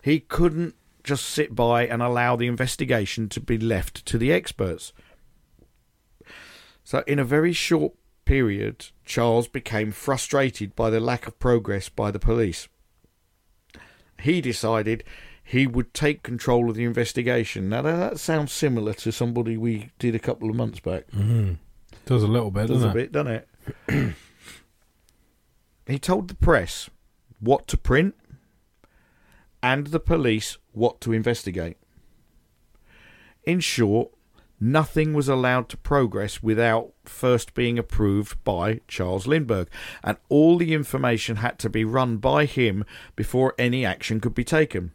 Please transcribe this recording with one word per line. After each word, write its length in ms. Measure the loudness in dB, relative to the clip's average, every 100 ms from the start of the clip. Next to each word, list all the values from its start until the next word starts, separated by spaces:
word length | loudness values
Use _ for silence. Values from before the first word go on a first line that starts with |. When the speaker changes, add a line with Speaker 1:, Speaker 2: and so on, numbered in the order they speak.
Speaker 1:
He 160 | 2 0
couldn't 560 | _ 2 2 2 -6 -8 _ _
just 220 | -4 -4
sit 300 | -2 -2 -2
by 320 | 2 2 4 2
and 160 | 0
allow 320 | 0 0 2
the 100 | 2
investigation 840 | 0 0 -2 -2 -2 0 -2 -4 -6
to 100 | -6
be 180 | -4 -2
left 480 | 0 0 -2 -10
to 140 | -4 0
the 120 | 2
experts. 640 | 0 -2 -6 -4 -4 -12 -20 _ _ -20 _ _ _ _ _ _ _ _ _ -20 -20 -20 -20 -20 _
So 200 | -4 -4 0
in 100 | -2
a 60 |
very 300 | 2 2 2
short 400 | 0 0 2 0 _ _ _
period, 600 | 0 2 2 0 -6 -8 -20 _
Charles 420 | -6 0 2 2 0
became 440 | -8 -4 -2 -2
frustrated 840 | -4 -4 -4 0 0 0 -2 -8
by 140 | -2 0
the 100 | 0
lack 260 | 0 -4
of 140 | -8 -2
progress 480 | 2 2 2 -6 -6
by 240 | -4 -2
the 80 | 0
police. 480 | 2 2 0 -2 -14 _ _ _ _ _ _ _ _ _ _ -20 -20 _ _ -4
He 220 | 0 0
decided 600 | 0 -2 0 0 0 -4 -8 -20 -20 -20
he 240 | -2 2
would 280 | 2 0 -4
take 300 | 0 0 0
control 460 | -8 -4 2 2 2
of 60 |
the 80 | 0
investigation. 880 | -2 0 -2 -2 0 0 -2 -4 -4
Now, 140 | -2
that, 120 | 0
that 240 | 0 -2 -4
sounds 320 | -2 -2 -2
similar 420 | -2 0 0 -2
to 160 | -4 -6
somebody 420 | -2 -2 -2 -2
we 360 | -2 -2 -4 -8 _
did 160 | -2
a 60 | 0
couple 300 | -4 -4 -4
of 80 | -2
months 240 | -4 -6
back. 260 | -6 -6 -6
Speaker 2:
Mm-hmm. 420 | -2 2 2 0 -4 -10 -20 -20 -20
Does 160 | 0 2
a 60 | 4
little 240 | 2 0
bit, 160 | -2 0
Speaker 1:
Does 160 | 2
Speaker 2:
doesn't 60 | 2
Speaker 1:
a 20 |
Speaker 2:
it? 20 |
Speaker 1:
bit, 180 | 0 -2
doesn't 300 | -4 -2 -6 -10 _ -14 -12 -2
it? 260 | 0 0 -6
<clears throat> 40 | -18 _ -20 -20 _ _ _ _ _ _ _ _ _ _ _ _ -6
He 100 | -4
told 300 | 0 0 -2
the 80 |
press 540 | 2 4 4 2 -8 -14 -20 _ _ _ -4
what 260 | 2 2 2
to 80 | -2
print 360 | 4 4 4 -2 _ -20 _ _ _ _ _ _ _ _ _ -20 _ _
and 240 | 0 0 0
the 140 | -2
police 560 | 0 2 2 0 -4 -12 _
what 260 | 0 0 0
to 140 | -2
investigate. 640 | 0 0 -2 -4 -6 -6 -10 _ _ _ _ _ _ _ _ _ _ _ _ -20 -20 -20 _
In 160 | -2 -2
short, 500 | 0 2 4 4 0 _ _ _ _ _
nothing 540 | 2 2 2 0 0
was 160 | 0 2
allowed 400 | 2 2 0 -2
to 80 | -10
progress 640 | 0 2 2 -2 -6 -4
without 480 | -2 2 2 2 -2 _
first 480 | -20 -2 2 2 0
being 260 | -2 -2 -2
approved 640 | -2 2 2 2 -2 -4
by 380 | -2 0 -2 -4 -8
Charles 380 | -6 -2 -2 0
Lindbergh, 420 | -2 0 -2 -4 -10 -16 -8
and 140 | -6 -6 _
all 300 | 6 8 6
the 160 | 4
information 640 | 0 -2 -2 0 0 -2 -4
had 200 | -4 -4
to 100 | -4
be 160 | -2
run 320 | 0 0 0 0
by 260 | 2 2
him 400 | 2 2 0 0 -6 -12 -14
before 400 | -8 -2 2 2 2
any 280 | 0 0
action 340 | -2 -4 -4 -2
could 160 | -2
be 80 | -2
taken. 480 | 0 2 2 -2 -8